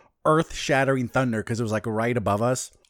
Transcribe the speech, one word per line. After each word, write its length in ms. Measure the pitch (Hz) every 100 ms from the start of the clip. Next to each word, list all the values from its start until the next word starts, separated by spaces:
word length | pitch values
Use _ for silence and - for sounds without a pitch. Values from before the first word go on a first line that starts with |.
| _ _ 151
earth-shattering 840 | 156 165 - - 135 135 135 120
thunder 340 | 131 127 110
'cause 180 | - 113
it 40 |
was, 80 | 113
like, 160 | 107 117
right 300 | 110 117 120
above 240 | 104 101
us. 280 | 120 127 - _